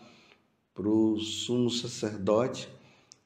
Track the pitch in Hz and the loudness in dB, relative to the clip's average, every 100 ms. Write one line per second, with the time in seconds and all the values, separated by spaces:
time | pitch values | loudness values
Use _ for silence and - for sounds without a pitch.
0 | - - - _ _ _ _ - 98 110 | -20 -20 -20 _ _ _ _ -4 2 4
1 | 110 107 107 - - 123 120 113 123 - | 4 2 -4 -6 -2 0 0 0 -6 -6
2 | 107 104 98 107 127 - - - - _ | -6 -2 2 4 2 -4 -12 -18 -20 _
3 | _ - | _ -20